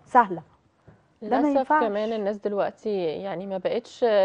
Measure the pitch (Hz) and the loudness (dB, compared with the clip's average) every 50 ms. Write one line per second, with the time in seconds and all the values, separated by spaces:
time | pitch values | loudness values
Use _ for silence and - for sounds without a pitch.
0 | _ - - 247 233 190 180 165 - - _ _ _ _ _ _ _ - - _ | _ 2 4 4 4 4 0 -8 -10 -14 _ _ _ _ _ _ _ -20 -20 _
1 | _ _ _ _ 220 208 240 269 294 294 277 269 262 - 302 302 285 214 202 208 | _ _ _ _ -4 -2 0 2 2 2 2 2 2 2 2 2 2 0 -2 -2
2 | 214 220 226 220 202 196 214 202 - 208 208 196 170 208 - - - 220 208 190 | -4 -4 -4 -4 -4 -4 -4 -4 -6 -4 -2 -2 -2 -2 -4 -8 -6 -4 -4 -2
3 | 175 160 147 175 190 196 196 165 196 196 190 185 185 175 170 220 233 - - - | -2 -2 -4 -6 -8 -8 -8 -8 -8 -8 -8 -6 -4 -4 -4 -4 -6 -8 -4 -2
4 | 254 233 214 202 | 0 2 4 4